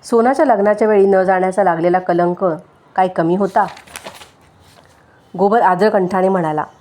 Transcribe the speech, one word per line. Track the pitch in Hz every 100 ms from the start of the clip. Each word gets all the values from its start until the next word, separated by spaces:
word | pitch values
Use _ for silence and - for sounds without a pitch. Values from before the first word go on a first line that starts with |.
सोनाच्या | - 233 233 269 302
लग्नाच्या | 220 208 208 220
वेळी | 208 196
न | 190
जाण्याचा | 185 190 185 185
लागलेला | 190 170 175 180
कलंक | 180 170 175 175 190 156 - _ _ -
काय | 185
कमी | 185 165 185
होता? | 196 202 185 - - - - - - _ _ _ _ - _ _ _ _ _ 185
गोबर | 190 220
आदरकंठाने | 190 180 214 208 185 190 185
म्हणाला | 190 160 151 151 -